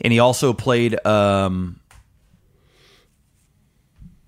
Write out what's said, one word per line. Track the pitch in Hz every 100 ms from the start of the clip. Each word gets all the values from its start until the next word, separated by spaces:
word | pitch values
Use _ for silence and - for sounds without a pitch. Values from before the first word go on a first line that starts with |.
and | -
he | 117
also | 123 123 139
played, | 113 - 120 120 110 -
um, | 107 101 98 95 92 90 - _ - _ _ _ _ _ _ _ _ _ _ _ _ _ _ _ _ _ _ _ _ - _